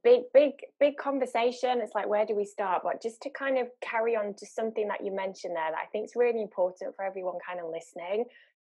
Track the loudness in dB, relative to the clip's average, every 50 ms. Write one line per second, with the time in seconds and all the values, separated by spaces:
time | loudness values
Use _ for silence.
0 | 6 6 8 8 6 6 6 6 6 6 2 -4 -14 -18 _ _ 4 4 4 0
1 | -4 -2 -2 -2 -2 -2 0 0 0 0 0 0 -2 0 0 0 -2 -2 -2 -4
2 | -2 0 2 2 2 2 0 -2 -2 -4 -4 -4 0 0 0 0 0 -2 -4 -2
3 | -6 -8 -8 -8 -12 -10 -8 -4 -2 0 0 0 0 -2 -6 _ -10 -4 -2 0
4 | 0 2 0 0 -2 -4 -6 -10 -14 -10 -6 -4 -4 -2 -2 -2 -2 -2 -2 -4
5 | -4 -4 -4 -4 -4 -6 -8 -8 -8 -6 -4 -2 -2 -2 -2 -4 -6 -4 -6 -6
6 | -6 -4 0 2 2 2 2 0 -4 -4 0 0 0 0 0 -6 -12 -12 -8 -6
7 | -8 -6 -6 -6 -6 -6 -6 -8 -10 -8 -10 -8 -8 -8 -8 -10 -10 -12 _ -12
8 | -8 -4 -2 -2 -2 -4 -8 -20 -20 _ _ _ _